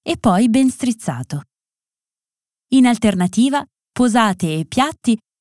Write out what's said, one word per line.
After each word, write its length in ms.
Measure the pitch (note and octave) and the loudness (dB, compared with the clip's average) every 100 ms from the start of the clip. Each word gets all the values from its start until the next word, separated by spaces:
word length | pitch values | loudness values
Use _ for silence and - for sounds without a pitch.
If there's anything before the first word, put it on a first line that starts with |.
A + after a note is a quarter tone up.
e 160 | - F4 | -8 -2
poi 320 | A3+ F3+ A#3+ | 0 2 2
ben 200 | B3+ C4 | 2 0
strizzato. 720 | - B3 A3+ - B2 C3 C#3+ - _ _ _ _ _ _ _ _ _ _ _ - | -2 -4 -4 -6 -8 -8 -10 -12 _ _ _ _ _ _ _ _ _ _ _ 0
In 140 | C4 B3 | 2 4
alternativa, 760 | A3+ G#3+ F#3+ F3+ G#3+ C4+ C#4+ C#4 _ _ | 2 0 0 0 0 0 0 -6 _ _
posate 680 | - B3 A#3 G#3+ F#3 E3 D#3 | -2 0 2 0 -2 -4 -4
e 60 | D3+ | -4
piatti 520 | B3 D4 - - A3 _ _ | -2 -2 -2 -4 -4 _ _